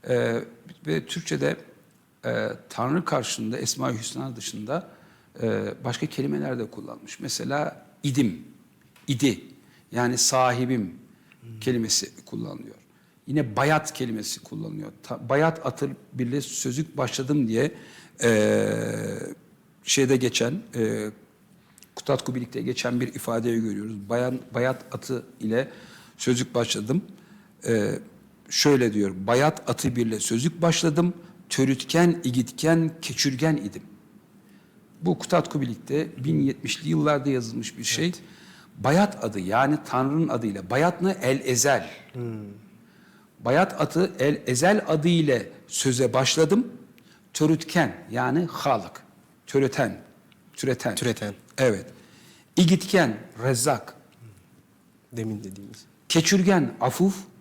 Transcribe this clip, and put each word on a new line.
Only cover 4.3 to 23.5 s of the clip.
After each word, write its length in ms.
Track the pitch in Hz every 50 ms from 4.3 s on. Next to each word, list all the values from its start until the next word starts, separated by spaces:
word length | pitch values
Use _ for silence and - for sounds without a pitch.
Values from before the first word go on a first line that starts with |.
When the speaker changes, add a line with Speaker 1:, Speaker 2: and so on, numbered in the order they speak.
| 120
Speaker 1:
dışında, 520 | 110 - - - 107 107 113 143 175 - - - - - - _ _ _ _ _ -
e, 320 | 120 113 107 104 104 104 - - -
başka 220 | 117 123 - -
kelimeler 520 | 156 - - 131 143 147 143 143 139 127 120
de 120 | 110 -
kullanmış. 500 | - - - - - - - - - -
Mesela 680 | - - - - - 127 139 147 147 - - - - - _ _
idim, 400 | - 147 123 139 131 107 82 - - - - - _ _ _ _ _ _ _ - _
idi, 340 | - - 113 139 139 202 - - - - - _ _ _ _ _ _
yani 260 | - 117 123 123 123 117
sahibim 760 | - - 135 127 127 127 120 120 127 123 131 117 101 90 - - - - - _ _ _ _ _ - 117 113 110
kelimesi 640 | 110 131 127 120 113 107 - - - - - - -
kullanılıyor. 500 | - 113 110 113 98 - - - 53 - - _ _ _ _ _ _ _ _ _
Yine 300 | - 135 156 139 117 104
bayat 360 | 120 139 147 156 151 156 -
kelimesi 480 | - - 131 117 110 107 104 - - -
kullanılıyor. 520 | - - - 107 110 107 104 104 101 101 - -
Ta-, 260 | - - 123 - - 120
bayat 380 | 135 143 156 165 160 - -
atı 240 | 135 117 - 143 139 - - - -
bile 280 | - 127 127 120 131 143
sözlük 560 | 139 - - - - 131 123 143 156 - -
başladım 520 | 147 131 113 - - 135 131 147 147 127 110
diye, 260 | 113 117 135 151 - - - - - - - - _ -
e, 460 | - 117 110 107 107 107 107 107 104 104 107 110 110 107 107 107 110 107 104 - - - - - - _ _ _ _ _ _ _ _
şeyde 320 | - - 135 135 127 139
geçen, 460 | 123 131 117 - - 117 120 147 202 226 - -
e, 360 | 120 113 110 113 110 107 107 104 - - _ _ _ _ _ _ _ _ _ _ - - _ _
Kutat 300 | - - - 139 127 -
Kubilik'te 380 | - 127 127 123 120 - 120
geçen 380 | - - 120 - - 123 123 123
bir 80 | 127 -
ifadeyi 520 | - - - - 117 117 113 120